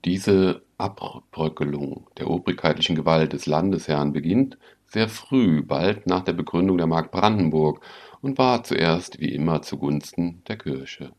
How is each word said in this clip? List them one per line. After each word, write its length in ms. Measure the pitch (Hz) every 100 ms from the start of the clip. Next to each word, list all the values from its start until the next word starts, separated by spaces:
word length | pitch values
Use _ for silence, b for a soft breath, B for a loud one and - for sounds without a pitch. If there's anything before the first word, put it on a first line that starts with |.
| 85
Diese 560 | 95 101 98 92 87 _ _
Abbröckelung 1300 | 98 101 - - _ - 80 78 73 71 71 - - -
der 140 | -
obrigkeitlichen 640 | 90 - - 82 78 - 80
Gewalt 380 | 76 82 78
des 100 | 71
Landesherrn 680 | - 76 95 92 - 73 73
beginnt 440 | 73 76 104 135 - b b _
sehr 220 | 107 110
früh, 540 | 110 - 131 107 78
bald 440 | 71 69 90 107 -
nach 160 | 92
der 120 | 90
Begründung 440 | 85 73 85 92 92
der 80 | 82
Mark 240 | 82 80
Brandenburg, 720 | 95 104 107 82 78 78 73 B B B B
und 160 | 135 135
war 240 | 131 120
zuerst 560 | - - 85 85 - -
wie 160 | 120
immer 260 | - 80 78
zugunsten 840 | - 69 71 73 - - 87 85 -
der 100 | 107
Kirche. 540 | - 67 - - -